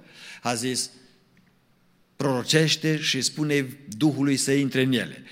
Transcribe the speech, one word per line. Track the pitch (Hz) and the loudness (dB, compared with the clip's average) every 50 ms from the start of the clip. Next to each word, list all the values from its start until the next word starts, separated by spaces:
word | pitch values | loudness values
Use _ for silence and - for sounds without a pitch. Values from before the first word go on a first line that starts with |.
| - - - - - - - - | -20 -20 -20 -20 -20 -20 -16 -6
a | - 120 123 | -4 -4 -2
zis: | 110 120 127 127 - - - - - - - _ _ _ _ _ _ _ _ _ _ _ _ _ _ _ _ _ _ _ _ _ | -2 -4 -4 -4 -4 -6 -8 -12 -20 -20 -20 _ _ _ _ _ _ _ _ _ _ _ _ _ _ _ _ _ _ _ _ _
„Prorocește | - - 139 131 123 110 - - 156 160 147 143 - - 160 156 147 | -2 -2 0 0 0 0 2 4 4 4 4 2 0 0 -2 -2 0
și | - - - 131 | -2 -2 -2 0
spune | 120 - - 151 151 151 143 143 135 127 - - - - 107 | -2 -4 -2 -2 -2 0 0 0 -2 -4 -8 -14 -16 -14 -2
Duhului | 107 151 156 131 131 139 143 135 | 0 2 2 2 2 2 2 2
să | 127 - 135 | 2 2 2
intre | 139 143 139 127 - 131 | 2 2 2 2 2 2
în | 131 131 | 2 4
ele.” | 127 113 92 78 - - - - | 2 2 0 -2 -8 -14 -18 -20